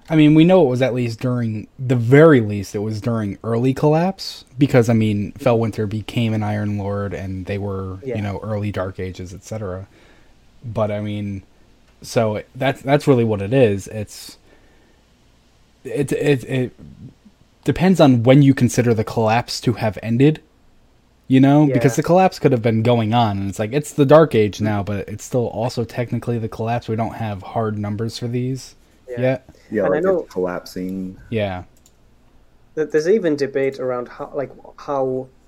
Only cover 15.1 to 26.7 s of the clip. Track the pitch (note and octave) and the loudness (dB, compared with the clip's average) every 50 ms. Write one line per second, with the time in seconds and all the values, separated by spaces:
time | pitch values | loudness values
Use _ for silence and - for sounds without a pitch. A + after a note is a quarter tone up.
15.1 | _ _ _ _ _ _ _ _ _ _ _ _ _ _ _ B2+ A2+ D3 C#3+ - | _ _ _ _ _ _ _ _ _ _ _ _ _ _ _ -8 -6 -4 -4 -4
16.1 | - - - D3 C#3+ B2 - - C3 C3 B2+ A2 - - - C#2+ - - - C3 | -4 -2 0 0 0 0 -2 -4 -4 -4 -4 -4 -8 -14 -20 -20 -20 -20 -20 -20
17.1 | - _ _ - _ _ _ _ _ _ _ - C3 - E3 F#3+ F#3+ E3+ D#3+ C3+ | -20 _ _ -20 _ _ _ _ _ _ _ -4 -2 2 2 4 4 6 6 6
18.1 | B2+ A#2 A2+ C3 C3 D3 C#3 C#3 C3+ - B2+ A2+ - C3 A2+ A#2+ A2+ A2 G#2+ - | 6 4 6 6 6 8 8 6 6 4 2 0 2 0 2 2 0 0 -2 -4
19.1 | - A#2+ A2 G#2+ A2+ A#2+ - - - - - B2+ A2 - A#2 A2 - - - A2+ | -4 -2 0 0 0 0 -2 -4 -10 -4 -4 -4 -2 -2 -4 -4 -4 -6 -6 -4
20.1 | A#2 A#2 C3+ D#3 D3+ - - _ _ _ _ _ _ _ _ _ _ _ _ _ | 2 4 4 4 4 2 -6 _ _ _ _ _ _ _ _ _ _ _ _ _
21.1 | _ _ _ - C3 C3 C3+ C#3 C#3+ D#3 D#3 C#3 C3 B2 - C3+ - D#3+ D3+ - | _ _ _ 2 4 6 6 6 6 6 6 4 2 2 2 2 0 0 0 2
22.1 | E3+ F#3 F#3+ F#3 - - - C#3+ C3+ A#2 A2 A#2 A2 A2 A2 B2 B2 A#2 A2 G#2 | 4 4 4 2 2 0 0 0 0 2 0 0 0 2 2 2 2 2 0 0
23.1 | A#2 A#2+ A#2 G#2 G2+ G2 G2 G2 F#2+ - G#2+ G#2+ B2+ D3+ D3 - - - C#3+ C3 | 2 2 2 0 0 -4 -6 -6 -6 -6 -6 -4 -2 -4 -4 -4 0 0 4 8
24.1 | D3 D#3+ D#3+ - - A2 G#2+ G#2 - - G#2+ A2 G#2 G2+ F#2+ G#2 G#2 G2 - - | 8 8 8 6 4 2 2 2 0 -2 -4 -2 -2 -4 -4 -4 -6 -6 -8 -10
25.1 | A2 - - - - B2+ A#2 - - G2+ A2+ B2 - B2 A2+ - - - A#2+ - | -12 -14 -10 -4 -4 -2 -2 -2 -4 -4 -6 -4 -4 -6 -6 -6 -6 -8 -6 -6
26.1 | A#2+ A#2 - B2 A#2+ A2+ A2+ A2 - - A2 A2+ | -6 -6 -4 -4 -4 -4 -6 -8 -8 -8 -6 -4